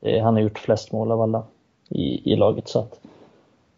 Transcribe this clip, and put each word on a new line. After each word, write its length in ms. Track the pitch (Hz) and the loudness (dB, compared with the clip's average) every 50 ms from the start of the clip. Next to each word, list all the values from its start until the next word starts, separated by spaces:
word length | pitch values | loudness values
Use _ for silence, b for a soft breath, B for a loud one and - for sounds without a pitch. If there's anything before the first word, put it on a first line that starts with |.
Eh, 220 | - 107 107 110 110 | 0 0 0 2 2
han 100 | 113 113 | 4 4
har 80 | 110 | 4
gjort 180 | 107 107 107 - | 2 0 -2 -6
flest 320 | - - 117 107 - - | -2 0 0 0 0 -6
mål 200 | - 110 110 113 | -6 -4 -2 -2
av 100 | 113 113 | 0 0
alla 220 | 113 110 113 113 113 - _ _ _ _ _ _ _ _ | 0 0 0 -2 -4 -8 _ _ _ _ _ _ _ _
i, 420 | - - 85 69 62 - - - 87 | -6 -4 -2 -2 -4 -4 0 0 2
i 20 | |
laget, 320 | 107 104 101 - - - - | 4 4 2 2 0 -6 -4
så 120 | - - | -4 -4
att 200 | 110 117 - - b b b b b b b b b b b b b _ _ | -4 -4 -12 -20 b b b b b b b b b b b b b _ _